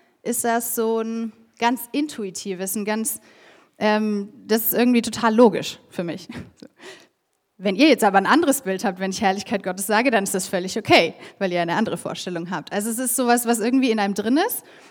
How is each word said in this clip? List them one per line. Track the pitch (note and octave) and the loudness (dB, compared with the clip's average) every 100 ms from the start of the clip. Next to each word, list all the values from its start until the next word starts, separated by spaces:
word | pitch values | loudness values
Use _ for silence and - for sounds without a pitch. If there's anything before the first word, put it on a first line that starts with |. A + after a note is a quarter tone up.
| _ _ | _ _
ist | - A#3 | -6 -4
das | A#3 A#3 A#3 | 0 -2 -2
so | - A3+ A3+ | -4 -2 -2
ein | A3 A3+ A3+ - _ _ | -4 -6 -8 -10 _ _
ganz | A#3 B3+ - | -2 -2 -4
intuitives, | C#4+ D4+ - G3+ F3 G3+ F3+ F#3+ G#3+ | -4 -4 -6 -10 -8 -8 -6 -6 -4
ein | G#3 | -4
ganz, | G#3+ A3 - - _ - _ _ _ | -4 -4 -8 -16 _ -20 _ _ _
ähm, | G#3+ G#3+ G#3+ G#3 G3+ - - | 0 0 0 -2 -6 -12 -2
das | A3 | 0
ist | - | 0
irgendwie | - B3 A#3+ | 2 4 2
total | A#3 - A#3 | 0 -2 2
logisch | A3 A#3+ E3 - - _ | 6 6 6 -4 -10 _
für | - | -8
mich. | E3+ C#3 - - - _ - _ - | -8 -8 -12 -16 -16 _ -20 _ -20
<laughs> | - _ _ _ _ _ _ | -20 _ _ _ _ _ _
Wenn | G3 F#3+ | -4 4
ihr | D#4 | 6
jetzt | B3 | 6
aber | G#3+ F#3+ | 6 4
ein | F#3+ | 4
anderes | C4 E4 - | 4 4 0
Bild | F#3+ F#3 | -2 -2
habt, | G#3+ F#3 | -2 -2
wenn | F#3+ | -6
ich | F#3+ | 0
Herrlichkeit | G3+ G3 - G#3 | 0 0 -4 -6
Gottes | F#3+ F3+ G3+ | -4 -6 0
sage, | G#3+ C4 | 2 4
dann | A3 | 2
ist | F#3+ | 0
das | F#3+ - | -4 -4
völlig | F#3 F#3 A3+ | -4 -4 -6
okay, | - D#4 E3+ - - - | 4 6 6 -2 -18 -6
weil | F#3+ | -2
ihr | F3 | -2
eine | E3+ E3+ | 0 0
andere | A3 A3 | -2 -4
Vorstellung | - E3+ F#3+ E3+ F3 | -8 -10 -8 -8 -6
habt. | F3 - | -8 -6
Also | G3+ G#3+ | -6 -6
es | A3+ | -4
ist | B3+ | -4
sowas, | - B3 A#3+ A3+ | -2 2 2 2
was | A#3 | 0
irgendwie | A3 C4 B3+ | 0 2 2
in | A3 | 0
einem | G3+ | 0
drin | G3+ G#3 C#4 | -2 0 0
ist | A4 - - - - | 0 -4 -12 -20 -20